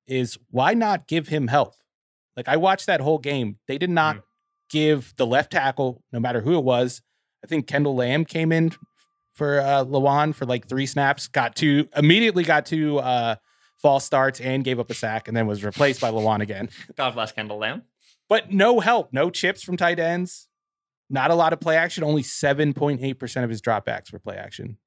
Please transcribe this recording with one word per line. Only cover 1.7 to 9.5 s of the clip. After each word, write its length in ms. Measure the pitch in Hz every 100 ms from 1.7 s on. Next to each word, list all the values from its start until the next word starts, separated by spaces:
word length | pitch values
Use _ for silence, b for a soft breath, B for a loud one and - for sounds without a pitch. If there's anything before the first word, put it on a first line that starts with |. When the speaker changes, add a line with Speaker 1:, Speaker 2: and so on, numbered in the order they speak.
| _ _ _ _ _ _
Speaker 1:
Like, 140 | 123 123
I 80 | 156
watched 300 | 190 190 -
that 160 | 165
whole 160 | 139 156
game. 400 | 139 139 110 101 -
They 80 | 139
did 140 | 180
not 260 | 170 156 104
Speaker 2:
Mm. 60 | _ _ _ _ _
Speaker 1:
give 440 | 151 151 147 - -
the 80 | 117
left 260 | 131 143
tackle, 500 | 175 135 135 131 120 -
no 60 | 120
matter 220 | 123 123
who 160 | 120 175
it 80 |
was. 380 | 127 123 123 - _ _ _ _
I 20 | -
think 200 | 160 -
Kendall 280 | 143 143
Lamb 300 | 127 123 147
came 280 | 160 165 160
in 200 | 165 165 - - _ _ _ _
for, 260 | - 147